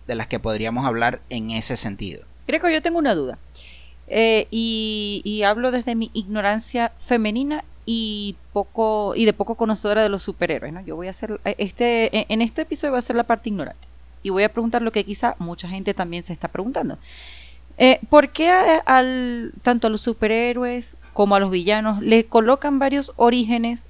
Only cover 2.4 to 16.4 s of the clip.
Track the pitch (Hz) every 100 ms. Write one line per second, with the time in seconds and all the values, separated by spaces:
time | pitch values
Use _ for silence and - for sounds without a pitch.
2.4 | - 311 349 311 339 339 285 180 131 -
3.4 | - - - - - - - - 226 220
4.4 | - 220 226 220 220 214 208 202 208 214
5.4 | 202 214 254 247 233 233 226 226 190 214
6.4 | 202 214 - 240 233 - - 240 214 226
7.4 | 277 302 - - - 226 220 208 202 -
8.4 | - 202 196 - 220 214 202 - 220 208
9.4 | 202 226 226 208 208 208 214 196 208 175
10.4 | 170 143 139 170 185 156 185 185 214 208
11.4 | - 202 196 - 240 233 226 220 - 214
12.4 | 226 - 311 302 294 254 - 240 233 226
13.4 | 226 196 139 - - - - - 196 190
14.4 | 214 220 226 240 226 220 196 202 240 -
15.4 | 170 175 175 190 190 196 175 175 - 170